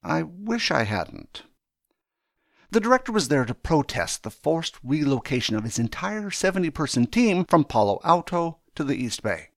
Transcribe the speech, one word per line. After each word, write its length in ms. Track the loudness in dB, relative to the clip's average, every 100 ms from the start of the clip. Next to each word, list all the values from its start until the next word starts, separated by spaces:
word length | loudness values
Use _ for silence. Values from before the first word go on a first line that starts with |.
I 180 | -2 -2
wish 480 | -2 -8 -6 -2 0
I 140 | 0
hadn't. 580 | 0 -2 -4 -10 -18 -20 -20 _ _ _ _ _ _ _ _ _ _ _ _
The 80 | 0
director 320 | 4 2 2
was 160 | -2 2
there 180 | 0 0
to 80 |
protest 680 | -4 0 0 0 -4 -4 -6
the 80 | -10
forced 460 | -6 -2 -2 -4 -10
relocation 720 | -4 0 2 0 0 -2 0 -2
of 80 |
his 160 | -4 -2
entire 500 | -2 -2 -6 -4 -6
seventy-person 800 | 0 0 0 -2 -2 -2 2 2
team 360 | 4 4 4 4
from 180 | 4
Palo 340 | 4 2 2 2
Alto 540 | 4 2 2 -2 -2 -6 _ -6
to 80 |
the 100 | -4
East 300 | -2 -4 -4
Bay. 240 | -4 -4 -8